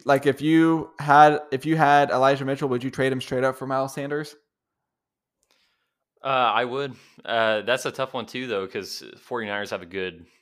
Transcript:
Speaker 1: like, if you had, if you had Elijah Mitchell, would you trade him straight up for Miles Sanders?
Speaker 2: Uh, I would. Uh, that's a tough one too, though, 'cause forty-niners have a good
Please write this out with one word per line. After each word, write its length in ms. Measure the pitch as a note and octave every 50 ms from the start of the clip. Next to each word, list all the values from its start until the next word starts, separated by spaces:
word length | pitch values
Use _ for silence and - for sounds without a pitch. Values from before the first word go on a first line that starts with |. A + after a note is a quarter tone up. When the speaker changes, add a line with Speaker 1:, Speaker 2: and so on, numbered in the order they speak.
| -
Speaker 1:
like, 200 | - C#3+ C3+ C3+
if 160 | D3 C3+ -
you 500 | C#3+ D#3 D#3+ D#3+ E3 E3 E3 D#3+ D3+ - - -
had, 400 | D3 D3 C#3+ D3 D3+ D3+ D3+ D3 - -
if 140 | C3+ C3 -
you 120 | D#3 D#3+
had 320 | D#3+ D3+ C#3+ C#3+ C#3+ C#3+ -
Elijah 320 | - B2+ C3 C3+ C#3+ C3+ C#3
Mitchell, 220 | C3+ C#3 C3+ D3+ C3+
would 140 | B2+ B2 B2
you 80 | C3+
trade 200 | - - C3 C3 C3
him 80 | C3
straight 240 | - - C#3 B2+ C3
up 100 | C3+ B2+
for 100 | - C3+
Miles 280 | C3 C3+ C3 C3+ C3+ -
Sanders? 420 | D3 C#3 C#3+ D3 D3+ D#3 - - _ _ _ _ _ _ _ _ _ _ _ _ _ _ _ _ _ _ _ _ _ _ _ _ _ _ _ _ _ _ _ _ _ _ _ _ _ -
Speaker 2:
Uh, 40 |
I 380 | C3 C#3 C3 B2 A2+ G#2 A2+ B2
would. 300 | B2 B2 C3+ C#3+ C3+ A#2+ - _ _ _ - -
Uh, 380 | - A#2 A2+ A2+ A2 A2 G#2+
that's 240 | G2+ A2 B2 B2+ -
a 60 | A#2
tough 220 | A2 - C3 C3 -
one 120 | B2+ A2
too, 220 | - - B2+ C3
though, 200 | B2 A2 G2 F#2+
'cause 360 | F#2+ - G#2+ F#2+ - - - - A1 - -
forty-niners 500 | _ _ B2 A#2+ A2 G#2 G2+ G2+ G2+ F#2+
have 140 | A2 F#2+ F#2
a 20 |
good 400 | E2+ F2+ G2 F#2 F#2 E2+ E2+ F2 _ _ _